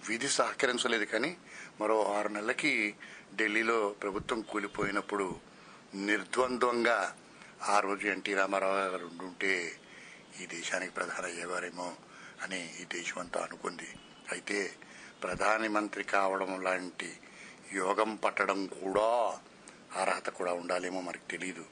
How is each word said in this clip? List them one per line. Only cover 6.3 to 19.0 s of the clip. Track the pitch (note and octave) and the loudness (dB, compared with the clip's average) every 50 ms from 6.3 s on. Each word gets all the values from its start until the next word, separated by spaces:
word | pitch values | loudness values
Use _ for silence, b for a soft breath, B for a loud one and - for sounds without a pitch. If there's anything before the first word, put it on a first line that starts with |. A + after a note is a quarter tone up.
| - B2 C3 B2+ B2+ A#2+ A#2 B2 A#2+ A#2+ A#2 A#2 A#2+ G#2 F#2+ E2+ - - B B B B B B B B - | 2 2 2 2 2 2 2 2 4 4 4 4 4 4 2 0 -4 -8 B B B B B B B B -2
ఆ | - G2+ G#2 | 4 4 4
రోజు | G2+ F#2+ G2+ G2 F#2+ | 4 4 0 0 0
ఎన్టీ | G#2 F#2+ F#2 F#2+ G#2 G2+ | 0 0 0 0 0 2
రామారావు | F#2+ F#2+ F#2+ G2 G2 F#2 F#2+ G2 | 2 2 4 2 2 2 2 2
గారు | G2 F#2+ F#2+ F#2 F#2 F2 | 2 2 0 0 -4 -6
ఉండుంటే | F2 E2+ E2+ F#2 F#2 F2 - - G2 F#2+ F2+ F2 E2 D2+ - B B B B B B B B B B - - | -8 -10 -10 -10 -12 -8 -2 2 2 2 2 0 -4 -8 -10 B B B B B B B B B B -12 -12
ఈ | F#2 | -10
దేశానికి | F2 E2+ E2+ E2 - - F#2 F#2 F2+ - | -10 -8 -8 -4 -2 -2 -2 -2 -4 -4
ప్రధాని | - F2+ F2+ F2 - F2+ | -4 -4 -4 -4 -6 -6
అయ్యేవారేమో | F2+ F2 E2+ E2+ F2 F2+ F2+ F2+ F2+ E2+ F2 F2+ F2+ D#2+ - - B B B B B B B - | -6 -6 -6 -6 -4 -4 -4 -4 -6 -6 -6 -6 -6 -8 -10 -16 B B B B B B B -8
అని | F2+ F#2 F#2 E2+ E2 - F2 F2+ | -6 -6 -6 -6 -8 -10 -12 -10
ఈ | |
దేశం | F2 - F2 E2+ - - F#2 | -8 -8 -6 -4 -6 -6 -6
అంతా | F2+ F2 E2 E2+ E2+ | -8 -4 -4 -4 -4
అనుకుంది. | E2+ E2+ E2 - F#2 F2+ E2 - - - - - - - - - - - | -4 -6 -6 -6 -8 -6 -6 -12 -12 -14 -16 -18 -20 -20 -18 -10 -8 -8
అయితే | F#2+ - - G#2 G2+ G2 F2 - - B B B B B B B B - | -8 -4 -2 0 0 0 -2 -6 -10 B B B B B B B B -6
ప్రధానమంత్రి | F#2+ F2+ F#2 G2 G#2 G#2+ A2 A2 A2 G#2 G#2+ G#2+ G2+ - G2+ G2+ | -4 -2 2 4 4 4 4 2 2 2 2 0 0 -4 -6 -4
కావడం | - - G2 G2 F#2+ F#2+ F#2+ F#2+ F#2 F#2+ F#2 F#2 | 2 4 4 4 4 4 2 0 0 -2 0 2
లాంటి | F#2 F#2 F#2 F2+ F2+ E2+ - F#2+ E2+ E2 - B B B B B B B B B - F#2+ | 2 2 2 0 -6 -8 -8 -10 -10 -10 -12 B B B B B B B B B -6 -2
యోగం | G2 F#2 F#2 G2+ G2 A2 A2 A2 | 0 2 4 4 4 4 2 2
పట్టడం | G2+ - G#2 - - G2+ F#2+ G2 G2 G2 | 0 0 0 2 2 2 2 2 0 0
కూడా, | F#2 - - - F#2+ F#2+ G2+ | -4 -6 -4 -4 2 4 4